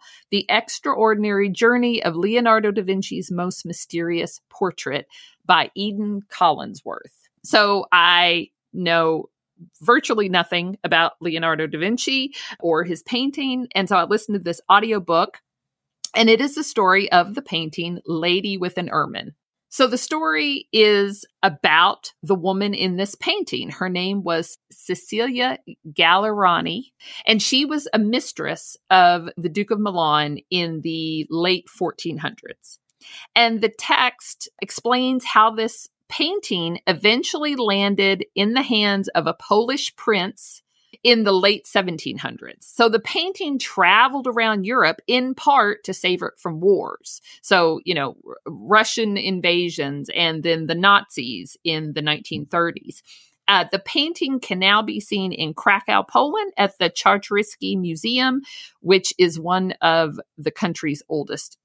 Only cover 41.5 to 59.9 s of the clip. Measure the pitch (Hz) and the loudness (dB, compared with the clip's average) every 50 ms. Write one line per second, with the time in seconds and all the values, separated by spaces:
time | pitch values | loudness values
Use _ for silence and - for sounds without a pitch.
41.5 | 214 - - - - 202 190 180 165 160 - 135 - 143 - 123 117 - - - | 2 0 -4 -2 -2 0 0 0 -6 -6 -8 -10 -10 -8 -10 -10 -10 -12 -18 -20
42.5 | - _ - - - - 233 226 220 226 - - - 349 339 381 381 - 381 294 | -18 _ -8 -6 2 2 4 4 4 0 -2 -2 -6 -4 -4 -4 -6 -6 -6 -4
43.5 | 277 247 - - - 196 180 247 302 320 254 269 269 277 247 254 220 233 226 220 | -4 -4 -6 -6 0 4 4 6 6 6 6 4 2 -2 -4 -2 0 0 0 2
44.5 | 214 196 185 214 254 247 175 160 165 - - - 240 254 254 262 262 - - 285 | 0 0 -2 0 2 2 2 2 2 -2 -2 0 0 0 0 -2 -6 0 2 4
45.5 | 277 254 208 208 202 - - 202 185 - - 185 180 180 180 - _ _ - 175 | 4 6 4 2 0 -4 -8 -10 -8 -4 -2 -2 -2 -2 -4 -10 _ _ -8 -8
46.5 | 160 156 180 202 190 - - - - - _ - - - _ - - _ - - | -6 0 2 4 4 4 0 -6 -10 -14 _ -16 -16 -16 _ -20 -20 _ -2 2
47.5 | 202 180 170 165 160 - - 175 175 147 139 127 - _ _ - 64 - - - | 4 4 4 2 0 -2 -4 -4 -4 -4 -4 -6 -8 _ _ -20 -20 -16 -16 -16
48.5 | 143 98 107 151 214 214 220 - - 233 226 208 202 196 - 190 190 180 185 175 | -16 -14 -2 2 4 4 4 2 -2 -2 -2 -2 -2 -2 -2 -4 -4 0 0 2
49.5 | 175 175 180 170 156 160 139 139 143 143 - - - 170 170 160 160 160 156 170 | 2 2 0 -2 -4 -4 -6 -6 -6 -8 -10 -6 -2 -2 -2 0 -2 -2 0 0
50.5 | 165 160 160 156 165 170 190 202 202 202 202 - - 160 120 127 110 90 - - | 0 0 0 -4 -2 2 4 4 4 4 2 -2 -8 -8 -6 -6 -8 -10 -10 -12
51.5 | - _ - 170 160 156 156 151 139 156 151 151 151 - - - 160 151 147 - | -12 _ -4 -4 -2 -2 -4 -6 -6 -4 -2 -2 -4 -4 -6 -10 -10 -10 -8 -4
52.5 | 175 170 170 170 - - - - - - _ _ - - _ _ _ _ - 196 | 0 0 0 0 -4 -8 -16 -16 -18 -18 _ _ -20 -20 _ _ _ _ -2 2
53.5 | 202 180 170 - 294 285 - - - 302 294 330 339 - 330 269 269 247 - - | 2 2 2 0 -4 -6 -6 -4 -2 -2 -2 -2 -4 -6 -4 -4 -4 -4 -4 -6
54.5 | 190 185 190 196 208 214 214 220 214 214 - - 208 190 190 185 - - 160 156 | -4 2 4 4 4 4 2 -2 -8 -8 -6 -4 -4 -2 -2 -4 -4 -4 -6 -8
55.5 | 156 - - 208 196 202 - 214 214 196 196 - - 233 262 294 359 440 415 392 | -6 -2 2 2 2 2 0 0 0 0 0 2 0 0 0 2 -2 -4 -6 -6
56.5 | - - 202 190 - - 180 170 - - - 196 202 196 - - 202 202 214 - | -2 0 -2 -2 0 -2 -4 -2 -2 2 2 2 2 2 0 -2 -2 -2 -2 -4
57.5 | - - 190 190 202 190 180 170 160 160 - 233 247 254 262 262 254 277 277 - | -8 -8 -6 -4 -4 -2 -2 -4 -6 -4 -4 -2 0 2 2 2 0 -2 -6 -8
58.5 | - - - - _ _ - 175 190 190 190 - - - 180 170 156 160 156 175 | -20 -20 -20 -20 _ _ 2 4 4 4 4 -2 2 2 2 2 2 -4 -2 -2
59.5 | 180 185 185 185 - - - 165 | 0 0 0 -2 -4 0 0 2